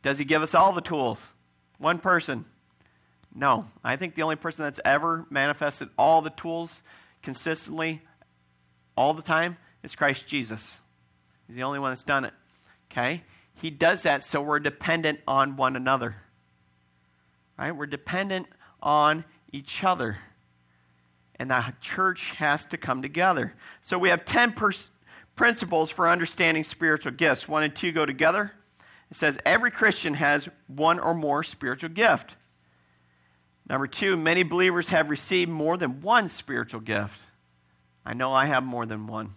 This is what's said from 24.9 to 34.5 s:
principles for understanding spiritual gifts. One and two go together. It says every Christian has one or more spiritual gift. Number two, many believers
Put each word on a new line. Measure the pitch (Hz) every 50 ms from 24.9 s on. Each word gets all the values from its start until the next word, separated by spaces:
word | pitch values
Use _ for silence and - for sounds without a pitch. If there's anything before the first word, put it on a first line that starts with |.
| _ _ _ - - - - _ _
principles | - - 240 226 233 208 175 175 160 156 156
for | - - 175
understanding | 165 175 175 170 160 - - 180 165 160 160 151
spiritual | - - - 170 160 151 147 - 135
gifts. | 123 - 165 156 135 - -
One | - 151 156 156
and | 151 147
two | - - 175
go | 160 156 151
together. | 143 139 131 156 160 175 208 208 202 - _ _ _ _ _ - - - - _ _
It | -
says | - 160 151 135 - -
every | 147 175 196 240 240
Christian | - - 220 208 - - - 170 147
has | 135 160 143 147 143 139 180 - _ _
one | - 131 139 156 165 170 175
or | - 160 170
more | 170 156 147 143 143 165
spiritual | - - - 143 127 127 131 - 160
gift. | 165 196 226 220 165 110 - - - _ _ _ _ _ _ _ _ _ _ _ _ _ _ _ _ _ _ _ _ _ _ _ _ _ _
Number | - - 135 139
two, | 135 - - 208 196 190
many | 170 156 160 170 180 185
believers | 156